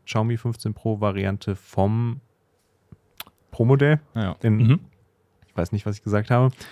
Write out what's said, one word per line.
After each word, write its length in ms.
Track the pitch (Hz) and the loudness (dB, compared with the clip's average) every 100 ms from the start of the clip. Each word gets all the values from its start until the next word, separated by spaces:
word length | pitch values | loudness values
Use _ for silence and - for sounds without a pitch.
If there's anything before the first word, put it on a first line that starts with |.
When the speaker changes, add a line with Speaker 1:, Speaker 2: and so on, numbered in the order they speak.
| - | -6
Speaker 1:
Xiaomi 320 | 113 110 117 | -4 -2 -2
fünfzehn 360 | 123 113 113 | -4 -6 -6
Pro 280 | 107 113 104 | -6 -4 -2
Variante 540 | 104 98 95 101 - 98 | -2 -2 -2 -4 -4 -8
vom 680 | - - 98 110 120 131 _ _ _ _ _ _ _ - _ - - _ _ | -6 -2 0 0 -2 -6 _ _ _ _ _ _ _ -20 _ -20 -20 _ _
Pro-Modell. 480 | - 117 135 143 151 - | -2 2 4 4 2 0
Speaker 2:
Ja. 220 | 117 98 - | -6 -6 -2
Speaker 1:
In, 160 | 113 110 | 0 4
Speaker 3:
Mhm. 220 | 113 156 - _ _ _ _ _ _ | 4 2 0 _ _ _ _ _ _
Speaker 1:
ich 100 | - | -6
weiß 140 | 85 | -4
nicht, 140 | 104 104 | -4 -6
was 120 | 101 | -8
ich 60 | |
gesagt 280 | - 104 107 | -4 -2 0
habe. 220 | 123 131 - - | 2 2 0 -12